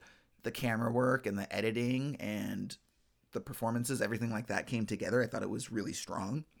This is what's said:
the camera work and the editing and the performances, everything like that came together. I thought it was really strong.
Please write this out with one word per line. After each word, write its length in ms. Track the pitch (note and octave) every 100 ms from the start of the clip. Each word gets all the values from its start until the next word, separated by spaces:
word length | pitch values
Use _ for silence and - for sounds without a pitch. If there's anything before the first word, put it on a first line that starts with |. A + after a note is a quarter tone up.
| - - _ _
the 80 | A2+
camera 400 | - B2 A2+ A#2
work 340 | A#2 B2+ B2+ G#2+
and 120 | G2+
the 140 | - G2
editing 600 | A2 A2 A#2+ B2+ C#3 C#3
and 560 | G#2 G#2 G2+ G2+ G2 - _ _ _ _ _
the 80 | -
performances, 600 | - C3 A#2 A#2+ A#2+ C3
everything 300 | G#2 A2+ A#2
like 160 | A2 A2
that 200 | G2 -
came 180 | A#2+ G#2
together. 360 | G#2 - A#2+
I 60 | A2+
thought 160 | A2
it 60 | G2+
was 220 | A2 B2
really 220 | A2+ G2
strong. 520 | C3 - F2 F#2+ C#3 - _